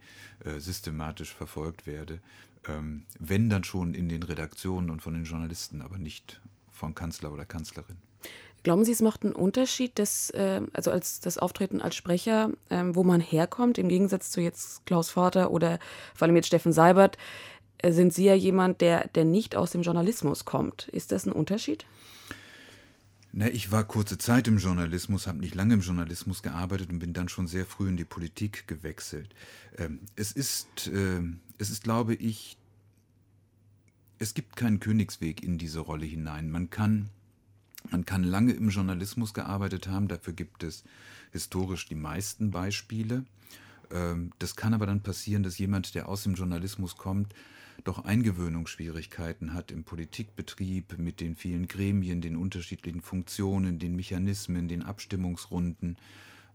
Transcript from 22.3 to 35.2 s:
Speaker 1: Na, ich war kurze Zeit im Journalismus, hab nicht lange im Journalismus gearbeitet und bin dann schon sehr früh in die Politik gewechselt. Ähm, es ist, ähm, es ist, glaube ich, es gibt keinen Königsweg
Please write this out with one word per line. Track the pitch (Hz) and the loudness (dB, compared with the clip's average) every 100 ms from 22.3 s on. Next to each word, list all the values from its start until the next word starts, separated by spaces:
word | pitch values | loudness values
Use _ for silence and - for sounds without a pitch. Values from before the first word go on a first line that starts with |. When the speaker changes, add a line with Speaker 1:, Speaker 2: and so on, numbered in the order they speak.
| - - - - - - _ _ _ _ - | -16 -18 -20 -20 -20 -20 _ _ _ _ -2
Speaker 1:
Na, | 113 | 0
ich | 107 98 | 0 0
war | 110 | 0
kurze | 107 110 101 95 | 2 0 -2 -2
Zeit | - 123 117 | 4 4 6
im | 107 | 4
Journalismus, | 92 87 85 87 - 98 - | 4 0 0 -2 -2 -4 -2
hab | 78 | -6
nicht | 87 | -4
lange | 90 104 110 | 0 4 4
im | |
Journalismus | 90 87 82 87 - 90 | 4 -2 -2 -6 -6 -6
gearbeitet | 87 78 90 95 90 | -6 -4 -4 -4 -4
und | 87 | -6
bin | 87 | -4
dann | 85 90 | -4 -4
schon | - 87 | -4 -4
sehr | 92 90 | -4 -6
früh | - 98 | -4 -2
in | 90 | -2
die | |
Politik | 82 - 82 - 104 - - | -4 -8 -10 -6 -6 -6 -10
gewechselt. | 80 78 76 - 76 76 - - - - - | -8 -8 -10 -10 -12 -12 -18 -20 -20 -16 -8
Ähm, | 82 76 101 - | -8 -8 -12 -8
es | 107 | -6
ist, | 135 135 - - - - | -4 -4 -4 -8 -10 -4
ähm, | 98 95 90 87 87 - - | 0 0 0 -4 -8 -14 -8
es | 101 | -6
ist, | 110 | -4
glaube | 113 113 113 113 | -2 0 0 0
ich, | 113 107 - - _ _ _ _ _ _ _ _ _ _ _ _ _ _ _ - | -2 -6 -10 -20 _ _ _ _ _ _ _ _ _ _ _ _ _ _ _ -8
es | 110 | -6
gibt | - - - | -6 -8 -2
keinen | 120 104 | 2 2
Königsweg | 107 110 98 - | 4 2 2 -2